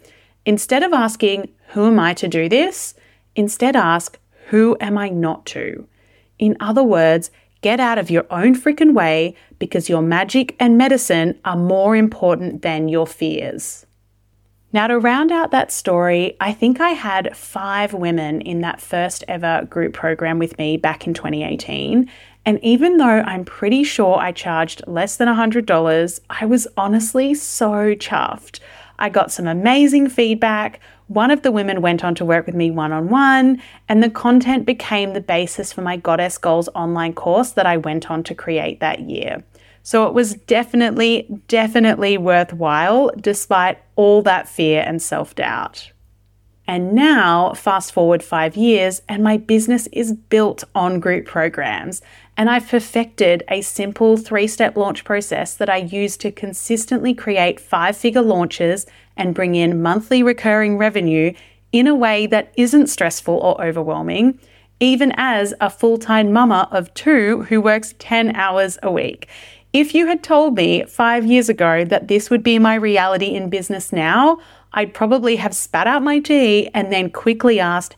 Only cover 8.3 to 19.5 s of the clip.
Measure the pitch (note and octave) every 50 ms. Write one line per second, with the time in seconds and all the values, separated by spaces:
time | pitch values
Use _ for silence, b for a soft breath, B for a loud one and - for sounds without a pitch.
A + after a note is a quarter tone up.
8.3 | F3+ F3 F#3 B3 B3+ B3+ - D4 D4 - D#4+ D4+ C4+ A3 F3 D#3+ D#3 D#3+ E3 F3
9.3 | b b b b b _ - - - F3+ E3 - E3+ D#3+ D#3+ E3 E3+ F3 G3 G#3
10.3 | - C4 B3+ - - - B3 A#3+ A#3 A#3 C4 C4+ C4+ B3+ - - F3+ E3 E3 F3
11.3 | - - - F#3+ F3 F3 F3 F3+ F#3 F#3+ G3 G#3 A3 A3 A3 A3 A3 - - F3+
12.3 | F3 E3+ F3+ F3 - - - E3+ D#3+ D#3 D#3+ D#3+ D#3 E3 E3 D#3+ - - D#3 D#3
13.3 | D#3 - - B2+ - - - - - - _ _ _ _ _ _ _ _ _ _
14.3 | _ _ _ _ _ _ _ _ - G#3+ G#3+ A#3 A#3+ A#3+ A3 A#3+ B3 C4+ D#4 E4
15.3 | E4+ E4 E4 - - C4 - - - - - G3 F3+ F3 F3 F3 F3 F3 F3+ -
16.3 | - - F#3+ G3+ G#3+ - A3+ A#3+ B3+ B3+ E4 F4 E4 - - G#3 F#3+ F#3+ F#3 -
17.3 | - - - - - G3 G3 G3 G3 G3+ G#3 G3+ G#3 F#3 F3 E3+ E3+ E3 D#3 D3+
18.3 | D3+ - - - F3 E3+ E3 E3+ - - - - - F3 F3 F3+ - - - -
19.3 | F3+ E3+ F3 E3